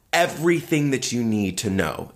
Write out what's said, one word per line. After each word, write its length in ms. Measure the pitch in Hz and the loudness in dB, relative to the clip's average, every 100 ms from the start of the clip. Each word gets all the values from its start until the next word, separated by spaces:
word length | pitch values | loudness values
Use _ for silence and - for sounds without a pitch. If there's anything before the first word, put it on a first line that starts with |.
| _ | _
everything 800 | 170 170 143 165 170 151 156 147 | 0 0 2 2 2 2 0 2
that 220 | 131 - | 0 -2
you 100 | 120 | -2
need 340 | 117 107 98 92 | 0 0 0 -2
to 120 | 104 | -2
know 420 | 95 80 - - | 0 0 -4 -10